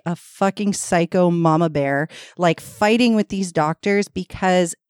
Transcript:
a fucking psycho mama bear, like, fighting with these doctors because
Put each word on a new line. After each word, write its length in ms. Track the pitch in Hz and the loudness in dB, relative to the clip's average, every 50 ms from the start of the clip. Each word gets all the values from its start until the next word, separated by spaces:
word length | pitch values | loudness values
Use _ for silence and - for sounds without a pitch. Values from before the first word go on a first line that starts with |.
| - | -6
a 100 | 180 175 | -8 -8
fucking 580 | - - - - - 196 196 190 - 208 202 190 | -8 -10 -16 -6 -2 -2 -2 0 -2 -2 -2 -2
psycho 580 | - - - 190 170 175 165 - 185 180 175 | -4 -4 -2 0 0 0 0 2 2 2 2
mama 400 | 175 170 170 160 156 156 170 165 | 2 2 2 2 2 2 2 0
bear, 360 | 147 147 139 139 139 139 156 - - - - - - - | 0 -2 -2 0 0 -2 -2 -4 -8 -18 -20 -18 -8 -2
like, 220 | 175 170 160 - | 0 0 0 -2
fighting 540 | - - - - 208 214 226 233 247 240 226 | -6 -16 -4 -2 0 2 2 4 4 2 2
with 140 | 214 202 - | 2 0 -2
these 220 | 202 190 196 175 | -4 -6 -6 -4
doctors 560 | 165 165 151 151 160 _ - 202 202 202 202 - | -2 -2 0 -2 -2 _ -2 0 0 0 -2 -4
because 680 | - 185 180 _ - - 196 185 180 180 180 170 - _ _ | -6 -10 -10 _ -8 -4 0 2 2 2 2 0 -4 _ _